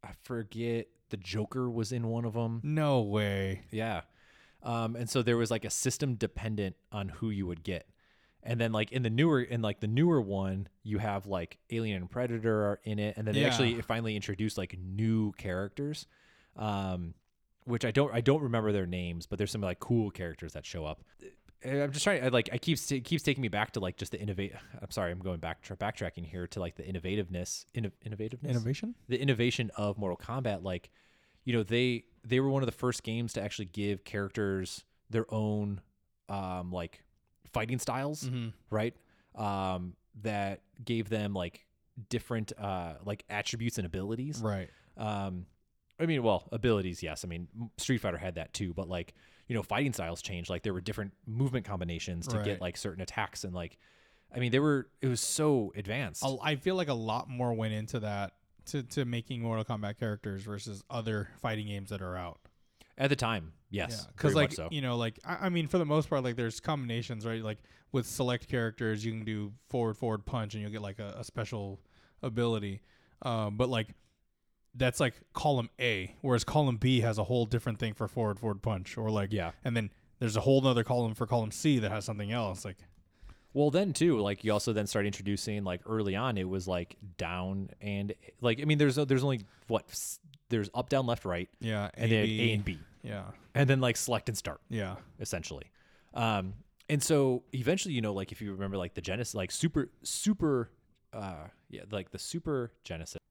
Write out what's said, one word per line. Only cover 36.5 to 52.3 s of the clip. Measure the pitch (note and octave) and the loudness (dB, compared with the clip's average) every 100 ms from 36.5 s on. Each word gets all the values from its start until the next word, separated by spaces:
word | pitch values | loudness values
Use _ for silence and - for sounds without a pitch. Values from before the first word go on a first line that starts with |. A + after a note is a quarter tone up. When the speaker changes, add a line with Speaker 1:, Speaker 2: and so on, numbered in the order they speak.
| F#2 F2+ | -4 -4
Speaker 1:
like, | F2+ E2+ - _ _ _ _ - | -4 -4 -8 _ _ _ _ -6
fighting | - A2 B2 | -2 0 -2
styles, | - B2+ C#3 D3+ | -2 -2 -2 -4
Speaker 2:
Mm-hmm. | C3 B2+ A#2 - _ | -4 -4 -4 -8 _
Speaker 1:
right? | G#2+ A2+ - _ _ _ - | 0 0 -4 _ _ _ -6
Um, | G#2+ G2 F#2+ F#2 F2+ - _ A#2 | -2 0 0 -2 -4 -10 _ -8
that | G#2+ G#2 G2 G2 _ _ | -4 -2 -2 -4 _ _
gave | A#2 A#2 G2+ | -4 -2 0
them, | A2 G#2 | 0 0
like, | G2 F2 - _ _ _ - G#2+ | -2 -4 -6 _ _ _ -18 -6
different, | A#2+ - A#2 G#2 - | -6 -2 -4 -4 -6
uh, | G2+ F#2 F2 D2 G2+ | -4 -2 -4 -8 -6
like, | G#2 - | -6 -4
attributes | G#2 - A#2 A#2 - | -4 -4 -2 -2 -2
and | F2+ | -4
abilities. | F#2 G2 A2+ C3+ D3+ | -4 -4 -4 -4 -2
Speaker 2:
Right. | A2 G2 F2+ - _ - | -2 -2 -4 -12 _ -8
Speaker 1:
Um, | A2 G2+ G2 F2+ F2 _ _ _ _ _ | -4 -2 -4 -6 -10 _ _ _ _ _
I | E3 | 0
mean, | D3+ | 2
well, | A#2 F#2 - | 4 2 2
abilities, | A2+ B2 G#2+ F#2 F2 | 0 4 4 2 -4
yes. | E2 D2+ | -6 -6
I | F#2 | -6
mean, | E2+ F2 G#2+ | -8 -8 -8
m-, | A#2 - | -10 -8
Street | - B2 | 0 0
Fighter | - E2+ | 0 -2
had | F#2 E2+ | -4 -6
that | D#2 | -8
too, | - G2 | -4 -4
but, | E2+ F2 | -4 -4
like, | F2+ E2+ - - - _ | -6 -6 -14 -20 -20 _
you | A#2 | -4
know, | |
fighting | F2+ G#2+ C#3+ | -2 0 0
styles | A#2 E2+ E2+ | 0 -4 -6
changed. | - F2+ E2+ | -6 -8 -4
Like, | F2 | -4
there | G#2+ | -2
were | F#2 | -4
different | F2+ G#2+ G2+ - - | -4 -6 -6 -8 -8
movement | A2+ C#3 B2+ G2 | 0 0 0 -4
combinations | G2 F2 E2+ - E2+ | -4 -2 -4 -4 -6
to | E2+ | -2